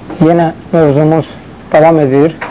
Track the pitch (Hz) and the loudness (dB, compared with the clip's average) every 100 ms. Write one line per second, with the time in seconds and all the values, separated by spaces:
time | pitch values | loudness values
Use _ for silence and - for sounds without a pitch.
0 | - - 160 170 165 - - 170 151 139 | -18 -2 0 0 -2 -6 -4 0 0 2
1 | 156 160 - - - - - 156 160 160 | 0 -2 -4 -14 -20 -20 -2 2 2 2
2 | 139 135 160 - - | 0 0 0 -2 -14